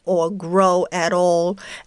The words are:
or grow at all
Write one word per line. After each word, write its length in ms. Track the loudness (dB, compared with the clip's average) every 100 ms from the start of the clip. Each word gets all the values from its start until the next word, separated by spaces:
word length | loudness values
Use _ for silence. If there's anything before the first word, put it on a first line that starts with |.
or 260 | -2 0 0
grow 560 | -4 -2 2 4 2 0
at 220 | -2 0
all 440 | 2 2 2 0 -4 -12 -12